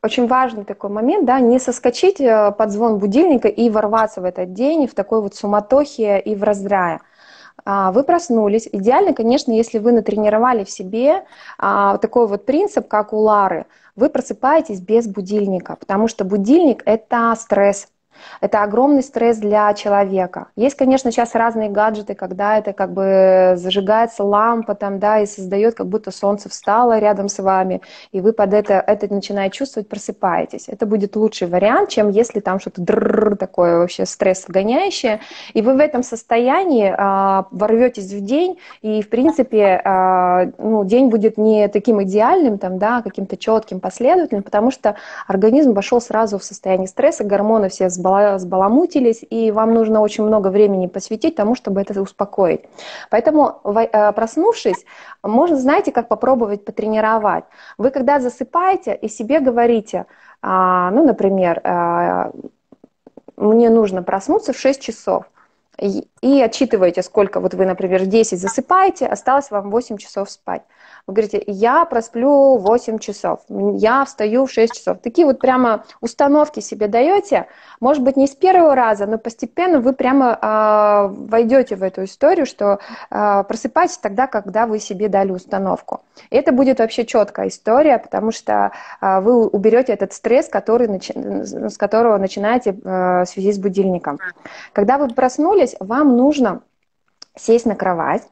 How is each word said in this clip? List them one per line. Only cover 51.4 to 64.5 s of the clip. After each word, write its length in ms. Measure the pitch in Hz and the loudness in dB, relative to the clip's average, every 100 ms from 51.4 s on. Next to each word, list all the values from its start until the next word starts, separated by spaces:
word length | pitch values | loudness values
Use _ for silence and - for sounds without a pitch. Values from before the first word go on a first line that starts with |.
| 208 | -2
чтобы 260 | 247 - 196 | -2 -2 -4
это 200 | 196 196 | -4 -6
успокоить. 600 | 196 _ 202 - 185 160 - - - - - | -6 _ -6 0 0 0 -6 -20 -20 -18 -2
Поэтому, 500 | 214 240 302 262 - | 0 2 4 2 0
во-, 180 | - 208 | -4 -2
э, 300 | 226 214 208 | 0 2 2
проснувшись, 720 | 208 226 302 381 453 233 165 _ - - - | 0 -4 0 0 0 -2 -4 _ -20 -20 -12
можно, 340 | - 226 349 294 | -2 2 2 2
знаете, 360 | 254 330 392 | 2 0 0
как 160 | 254 226 | -4 -4
попробовать 560 | 208 247 262 220 208 | -2 0 0 0 -4
потренировать. 800 | 214 214 214 220 214 220 208 165 - _ - - | -8 -8 -4 -2 0 0 0 -2 -6 _ -20 -4
Вы 120 | 226 | -2
когда 300 | 269 247 285 | 0 0 0
засыпаете 760 | 247 - 247 339 370 381 247 - | -2 -6 -4 -2 0 -2 -2 -6
и 60 | 220 | -8
себе 320 | - 220 302 | -8 -2 0
говорите, 680 | 262 240 240 233 208 180 175 _ _ _ | 2 2 2 2 -2 -10 -10 _ _ _
а, 480 | 196 190 185 185 180 | -2 0 2 2 2
ну, 140 | 214 | 2
например, 560 | 311 214 196 196 180 165 | 2 2 0 0 0 -2
а, 640 | - 175 170 170 175 90 - - - _ _ _ _ _ - - - - | -2 -2 -2 -2 -2 -2 -4 -8 -20 _ _ _ _ _ -20 -20 -20 -4
«Мне 340 | 208 226 233 | 2 4 4
нужно 320 | 226 214 185 | 4 2 -2
проснуться 500 | 180 190 196 381 - | -4 -6 -2 -2 -2